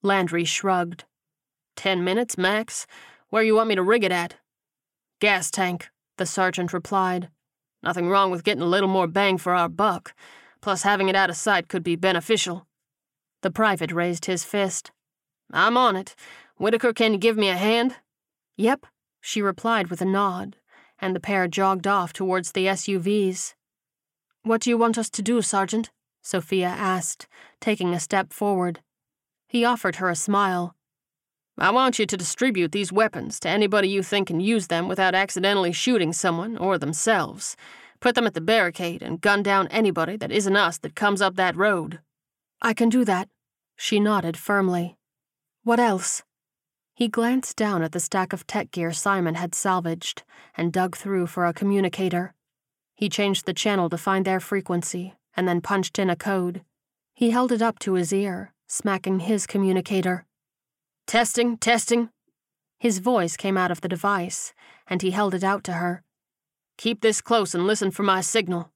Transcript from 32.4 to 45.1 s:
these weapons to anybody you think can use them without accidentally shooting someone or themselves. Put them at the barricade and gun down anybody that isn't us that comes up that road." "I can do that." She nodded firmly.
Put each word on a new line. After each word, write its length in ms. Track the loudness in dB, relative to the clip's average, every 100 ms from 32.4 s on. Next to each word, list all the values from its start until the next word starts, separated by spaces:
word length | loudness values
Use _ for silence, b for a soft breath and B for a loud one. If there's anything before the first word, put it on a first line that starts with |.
| 0 2 0
these 200 | -2 -2
weapons 480 | 2 0 0 -10 -6
to 80 | -2
anybody 380 | 2 2 2 2
you 140 | 0
think 280 | 0 0 0
can 100 | 0
use 280 | 2 0 0
them 200 | -2 -2
without 260 | 0 2
accidentally 580 | 2 0 0 2 2 0
shooting 400 | 0 2 2 2
someone 460 | 0 0 0 -4 -4
or 220 | 0 0
themselves. 760 | -2 -2 0 0 0 -6 -12 -12 B B B B
Put 160 | 0 2
them 100 | 0
at 80 |
the 80 | -2
barricade 600 | 2 2 2 -2 -6 -6
and 180 | -8 -2
gun 220 | 2 2
down 240 | 4 2 2
anybody 500 | 2 2 2 -2 -4
that 140 | -2
isn't 240 | -2 2 2
us 240 | 2 -2
that 160 | -12 -2
comes 260 | 0 2
up 140 | 0 2
that 200 | -2 2
road." 460 | 0 0 -4 -12 _ _ _ _ _ _
"I 100 | -4
can 160 | 2 2
do 160 | 4 2
that." 240 | 0 -2 _ _ _ _ _
She 240 | -2 2
nodded 380 | 2 2 -2 -6
firmly. 600 | -2 0 2 0 -4 -10 _